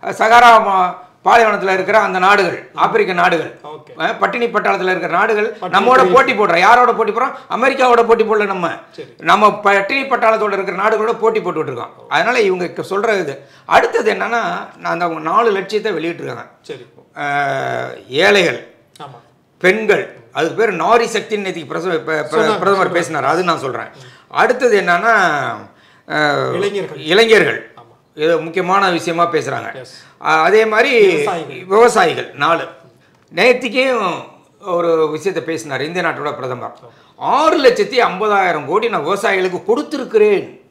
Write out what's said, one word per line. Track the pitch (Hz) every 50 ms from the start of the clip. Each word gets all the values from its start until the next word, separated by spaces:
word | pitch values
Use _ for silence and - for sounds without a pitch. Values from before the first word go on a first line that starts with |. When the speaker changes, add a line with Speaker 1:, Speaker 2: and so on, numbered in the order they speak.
| -
Speaker 1:
சகாரா | - - - 208 220 226 240 247 240 233 220 220
மா-, | 208 196 190 180 180 175 - - - _ _ _
பாலைவனத்துல | 185 214 233 233 220 208 196 175 190 190
இருக்கிற | 190 180 160 202 220
அந்த | 208 196 185 185
நாடுகள், | 180 190 208 202 196 175 - - - - _
ஆப்பிரிக்க | - 160 202 - 226 208 175 185
நாடுகள், | 175 175 180 170 160 147 - - - _
Speaker 2:
ஓகே. | 147 151 147 - - 170 156
Speaker 1:
அஹ், | 160 185 226 226
பட்டினி | - - - 247 240
பட்டாளத்துல | 233 233 214 185 208 196 190 185 185
இருக்கிற | 185 170 170 165 156
நாடுகள் | 175 202 220 220 208 214 233 226
Speaker 2:
பட்டினி | - - 185 165 190 208
Speaker 1:
நம்மோட | 240
Speaker 2:
குறியீடு. | 254 254 254 185 180
Speaker 1:
போட்டி | 254 262 262 247
போடுறோம். | 196 214 - 170 170
யாரோட | 180 202 233 247 247 240 220
போட்டி | 185 220 202 196
போடுறோம்? | 220 247 269 247 - - -
அமெரிக்காவோட | - 202 233 269 269 - 254 254 240 233 233
போட்டி | 208 226 226 220
போடல | 202 220 214 208
நம்ம. | 196 196 185 175 160 110 - - -
Speaker 2:
சரி. | _ - 147 - - _
Speaker 1:
நம்ம | - 160 175 202 214 208 196 -
பட்டினி | - 196 202 196 196 - 262 277 269
பட்டாளத்தோட | - 254 233 240 220 220 226 214 208 196
இருக்கிற | 190 190 180 185
நாடுகளோட | 185 196 220 220 208 214 226 233 -
போட்டி | 202 226 214 220
போட்டுட்டு | 175 175 170 156 151
இருக்கோம். | 139 131 117 113 - - - - -
அதனால | 135 147 170 214 247 254
இவங்க | 220 196 185 180 175 165
க-, | - - 180 -
சொல்ற | 190 196 202 220 214 196
இது. | 170 147 135 135 - - - - _
அடுத்தது | - - 220 - - - - 220 214 202
என்னன்னா, | 190
நான் | 190 208 233 233 214 180 175 180 - - - 170 170
அந்த | 175 170 170 175
அவங்க | 175 165 160
நாலு | 156 160 175 208 233 233
லட்சியத்தை | 202 190 185 190 214 208 185 - 185
வெளியிட்டிருக்காங்க. | 160 156 170 170 143 139 135 127 117 113 - _ _ _
Speaker 2:
சரி. | - 147 127 123 117 _ - - _ _
Speaker 1:
அஹ், | - 147 143 143 143 143 139 135 135 131 127 127 123 123 127 123 120 98 101
ஏழைகள், | 123 143 175 202 208 202 180 156 123 - - - _ _ _ _ _ - 151
Speaker 2:
ஆமா. | 139 135 - _ _ _ _ _ _ _ _
Speaker 1:
பெண்கள், | - 180 196 220 220 202 202 160 127 - - - - _ _
அதுக்கு | 139 151 165 143
பேர் | 156 220 220 190
நாரி | 165 160 185 226 240 240
சக்தின்னு | 208 - 208 196 - 220 208 202
நேத்திக்கு | 190 170 175 156 131 156
பிரச-, | 165 165 185 170 156
ப-, | - - 160
ப-, | 156 147 -
Speaker 2:
சொன்னாங்க, | 160 160 156 156 - 190
Speaker 1:
பிரதமர் | 180 190 202 190 180 170
Speaker 2:
சொன்னாங்க. | 170
Speaker 1:
பேசினார், | 175 170 165 160 147 127
அது | 135 156 170 185
நான் | 175 165 143
சொல்றேன். | 117 135 123 113 113 - - - - - - - _ _
அடுத்தது | - 131 185 - 254 - 269 240 220 202
என்னன்னா, | 185 180 175 175 196 226 226 208 190 170 151 143 131 123 113 107 107 107 _ _ _ _ _ _ _ -
அஹ், | 156 151 151 147 143 139 131 131 127
Speaker 2:
இளைஞர்கள். | 120 196 202 202 202 180 151 156 156
Speaker 1:
இளைஞர்கள் | 160 156 165 202 226 226 220 202 175 135 113 113 - - _
Speaker 2:
ஆமா. | - - _ _ _ _ _ _ 156 151
Speaker 1:
இது | 160 170 156
முக்கியமான | 156 165 160 185 180 175 185 196 196 185
விஷயமா | 175 165 - 170 165 165 170 165 156
பேசுறாங்க. | 156 131 127 131 120 110 107 -
Speaker 2:
எஸ். | 131 131 - - - - - _ _
Speaker 1:
அஹ், | - - 156 156 160
அதே | 175 196 220 220
மாதிரி | 220 214 214 254 285 269 233 208
Speaker 2:
விவசாயிகள். | 190 170 156 143 - 185 170 156 135 - - -
Speaker 1:
விவசாயிகள் | 185 190 214 233 240 - 220 185 165 139 123 120 113 -
நாலு. | 139 143 156 170 160 139 - - - _ - _ _ _ _ _ _ _ _ -
நேத்திக்கே | 165 190 247 247 254 254 247 208 254 262 269 254 233 208 180 160 139 123 - - _ _ _ _ _ 190
ஒரு | 202 180 175 170 170 165 160 156 156
விஷயத்தை | 151 156 151 196 185 165 -
பேசினார் | 160 160 156 160 151 139 127 139
இந்திய | 156 175 180 170
நாட்டோட | 165 147 - 143 151 135
பிரதமர். | - 127 131 127 123 113 110 - - -
Speaker 2:
ஓ. | 120 _ _ _ _ _
Speaker 1:
ஆறு | _ 123 147 202 262 302 320 - 339 277
லட்சத்தி | 254 - - 208 - - 247
ஐம்பதாயிரம் | 220 175 180 185 208 214 208 196 190 180 165 156 143
கோடி | 131 165 208 220 233
நான் | 208 175 143
விவசாயிகளுக்கு | 151 196 196 196 214 196 190 185 185 180 170 -
கொடுத்திருக்கிறேன். | - 226 262 294 - - 277 254 - - 220 208 214 202 180 135 - - - _ _